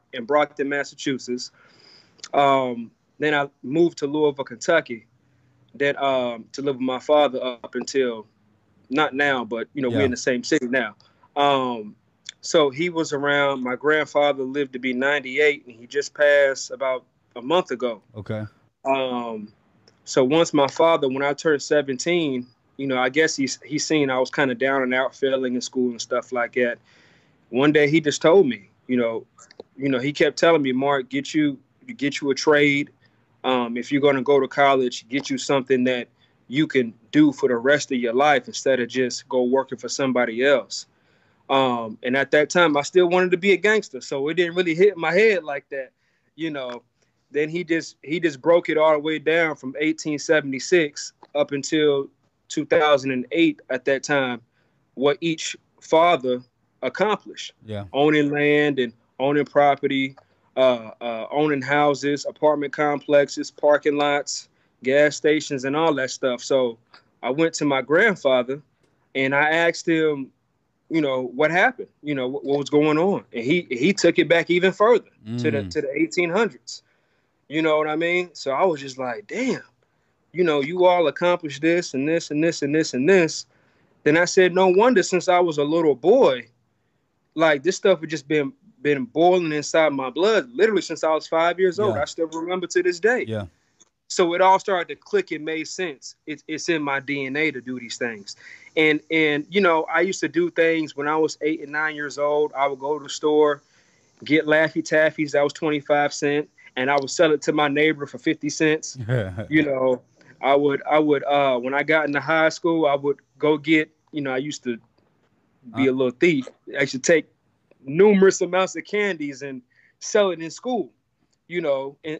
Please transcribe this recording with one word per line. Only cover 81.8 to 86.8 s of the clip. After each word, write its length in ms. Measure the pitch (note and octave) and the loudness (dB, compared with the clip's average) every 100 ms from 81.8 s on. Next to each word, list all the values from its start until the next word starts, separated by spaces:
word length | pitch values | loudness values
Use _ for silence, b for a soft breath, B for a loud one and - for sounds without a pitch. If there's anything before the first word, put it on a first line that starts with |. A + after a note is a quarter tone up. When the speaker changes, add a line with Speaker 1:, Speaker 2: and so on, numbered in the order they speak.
| - | -2
Speaker 1:
and 160 | C3 D3 | -4 -2
this 220 | E3 - | -2 -2
and 120 | D3 | -2
this 200 | E3 - | -2 -2
and 120 | C#3+ | -2
this 200 | D#3 D#3+ | 0 -2
and 120 | B2+ D3 | 0 4
this." 380 | G3 D#3+ - - _ _ _ _ _ | 4 4 -2 -14 _ _ _ _ _
Then 120 | D3 E3 | 2 2
I 80 | |
said, 300 | F3 F#3+ F3+ | 4 4 4
"No 140 | F3+ F#3+ | 4 4
wonder 340 | F3+ B3 G3+ | 6 6 4
since 260 | E3 F#3 F#3 | 2 -2 2
I 100 | F3+ | 2
was 200 | F3 D3 | 2 0
a 60 | |
little 300 | D3 E3 D#3+ | 0 2 2
boy, 520 | B2 D#3+ C4 F3+ B2 - _ _ _ | 2 4 6 6 2 -8 _ _ _